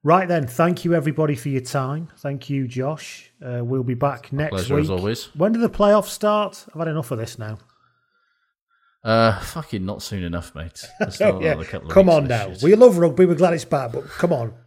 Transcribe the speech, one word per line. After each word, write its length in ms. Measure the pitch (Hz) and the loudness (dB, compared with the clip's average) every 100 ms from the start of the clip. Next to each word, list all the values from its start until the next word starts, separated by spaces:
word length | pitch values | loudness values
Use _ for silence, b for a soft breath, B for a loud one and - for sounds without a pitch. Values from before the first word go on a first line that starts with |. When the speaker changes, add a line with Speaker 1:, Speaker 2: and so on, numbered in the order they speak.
Speaker 1:
Right 240 | 143 180 180 | 4 2 4
then, 200 | 175 120 | -2 -2
thank 360 | - 170 175 | 0 0 0
you 100 | 170 | 0
everybody 400 | 170 147 151 156 | 0 0 -2 -2
for 140 | 135 147 | -2 -4
your 120 | 131 | -6
time. 460 | 123 143 131 151 165 _ | -4 -6 -4 -8 -10 _
Thank 320 | 143 135 - | -10 -10 -6
you, 180 | 139 127 | -6 -4
Josh. 640 | 127 131 156 - - - _ | -4 -6 -6 -14 -18 -20 _
Uh, 180 | 127 123 | -8 -6
we'll 200 | 120 131 | -4 -2
be 100 | 123 | -2
back 400 | 123 143 123 - | -2 -2 -2 -8
Speaker 2:
My 120 | 139 | -6
Speaker 1:
next 80 | 151 | -4
Speaker 2:
pleasure, 180 | 98 107 | -4 0
Speaker 1:
week. 100 | 143 | 0
Speaker 2:
as 40 | - | 0
always. 360 | 90 98 117 - | -2 -2 -4 -8
Speaker 1:
When 160 | 147 190 | -2 0
do 80 | 226 | 2
the 100 | 226 | 0
playoffs 360 | 226 208 214 202 | 2 4 4 2
start? 580 | - 208 208 208 - - | -4 0 0 -2 -8 -18
I've 60 | 156 | -8
had 80 | 165 | -4
enough 240 | 151 - | -4 -6
of 80 | 117 | -6
this 180 | 110 - | -8 -10
now. 220 | 107 107 _ _ _ _ _ _ _ _ _ _ _ _ _ _ | -12 -12 _ _ _ _ _ _ _ _ _ _ _ _ _ _
Speaker 2:
Uh, 360 | 113 113 113 104 | 0 4 4 2
fucking 460 | - 165 151 104 | -8 -12 -8 -8
not 160 | 92 104 | -6 -8
soon 220 | - 98 | -8 -8
enough, 320 | 87 85 - | -6 -6 -10
mate. 280 | 76 82 - - | -14 -14 -14 -20
Speaker 1:
<laughs> 60 | - | -8
Speaker 2:
There's 140 | 208 | -8
still 260 | - 208 95 | 0 0 2
Speaker 1:
Yeah. 120 | 160 | -2
Speaker 2:
another 140 | 143 | -4
couple 240 | - - 160 | -6 -10 2
of 40 | |
Speaker 1:
Come 140 | 180 190 | 4 6
Speaker 2:
weeks 80 | |
Speaker 1:
on 80 | 160 | 4
Speaker 2:
of 60 | 139 | 2
this 180 | 117 98 | -2 -4
Speaker 1:
now. 60 | |
Speaker 2:
shit. 80 | 92 | 0
Speaker 1:
We 100 | 143 | 4
love 240 | 214 247 180 | 8 8 8
rugby. 280 | 170 143 185 | 2 4 4
We're 80 | |
glad 180 | 156 180 | 4 2
it's 120 | 165 | 0
back, 260 | - 147 123 | -2 -4 -2
but 140 | 120 - | -8 -10
come 260 | - 175 | -4 -2
on. 220 | 147 113 - | 0 -4 -10